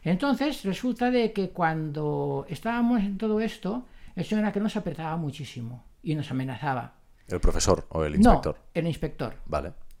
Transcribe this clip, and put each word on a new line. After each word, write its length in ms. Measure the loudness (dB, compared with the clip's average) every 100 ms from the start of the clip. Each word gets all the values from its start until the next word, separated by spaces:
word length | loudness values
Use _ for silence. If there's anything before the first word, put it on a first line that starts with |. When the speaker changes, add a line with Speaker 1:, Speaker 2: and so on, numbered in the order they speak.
Speaker 1:
Entonces, 600 | 0 2 2 2 0 -2
resulta 460 | -4 -2 -2 0 2
de 220 | 2 2
que 180 | 0 -4
cuando 960 | 0 0 0 -2 -2 -2 0 0 -2 -4
estábamos 520 | -6 -4 0 2 2
en 160 | 0 -2
todo 240 | 0 0
esto, 460 | 0 -4 -6 -6 -8 -16 -12 -8
el 80 |
señor 200 | -2 0
aquel 180 | 0 0
nos 120 | -2 -2
apretaba 400 | -4 -6 -4 -4
muchísimo 680 | -4 -6 -10 -10 -10 -12 -16 -10
y 120 | -4
nos 160 | -4 -2
amenazaba. 640 | -4 -4 -4 -2 -2 -4 -12 -20 -20 -6
Speaker 2:
¿El 120 | 2
profesor 460 | 4 4 4 4 2
o 140 | -2
el 80 | 0 8
Speaker 1:
No, 120 | 8
Speaker 2:
inspector? 240 | 8 4 -4 -6
Speaker 1:
el 120 | -4 -2
inspector. 480 | -2 -6 -6 -8 -8 -6
Speaker 2:
Vale. 260 | -4 -4 -10 -14 -16